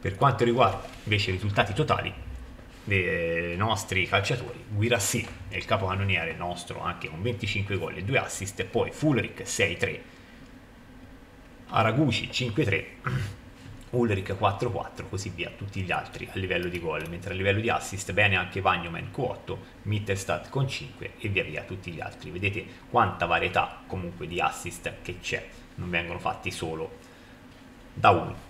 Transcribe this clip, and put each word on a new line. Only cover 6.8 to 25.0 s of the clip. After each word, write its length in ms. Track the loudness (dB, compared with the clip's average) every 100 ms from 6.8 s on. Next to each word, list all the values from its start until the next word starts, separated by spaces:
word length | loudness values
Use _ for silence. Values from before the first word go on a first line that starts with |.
anche 280 | -4 -4 -8
con 140 | -4
venticinque 540 | -2 -2 -2 -2 0 -2
gol 200 | -2 -4
e 80 |
due 140 | 0 0
assist, 420 | 0 -6 -6 -6
e 40 |
poi 260 | -2 0 0
Fulric 560 | 2 4 4 2 -6 -6
sei 300 | 2 2 2
tre, 260 | -2 -2 -12 -20 -20 -20 -20 -20 -20 -20 -20 -20 -18 -20 -20 -20 -20 -20 -2
Haraguchi 600 | 4 4 6 4 4 0
cinque 340 | -2 0 2
tre, 220 | 2 2 -2 -8
<clears throat> 420 | -4 -2 -4 -8 -16 -18 -16 -16 -4
Ulrich 460 | 2 2 2 0 2
quattro 340 | 2 2 -2
quattro, 360 | -2 -6 -10 -6
così 220 | -4 -4
via, 200 | -6 -8
tutti 300 | -6 -8 -4
gli 100 | -2
altri 380 | -2 -2 -10 -6
a 60 | -4
livello 300 | 0 0 0
di 100 | -2
gol, 280 | -2 -2 -4
mentre 240 | -8 -6
a 40 | 0
livello 240 | 4 4
di 100 | 4
assist 420 | 2 0 -6 -2
bene 240 | 4 6 6
anche 240 | 0 2
Vagnoman 500 | 2 2 0 -6 -6
con 200 | -2 -2
otto, 340 | -2 -8 -10 -10 -10
Mittelstadt 680 | -2 -2 0 -2 0 -2 0
con 180 | 0 0
cinque 440 | -2 -10 -10 -12 -6
e 100 | 0
via 160 | 0
via 180 | 0 -6
tutti 280 | -8 -8 -8
gli 100 | -8
altri. 300 | -8 -10 -10
Vedete 360 | -2 -2 -2 -8 -14 2
quanta 360 | 4 4 2 2
varietà 560 | 2 4 2 2 -4 -8
comunque 400 | -6 -6 -8 -6
di 140 | 0
assist 520 | 0 0 -10 -6 -8 -8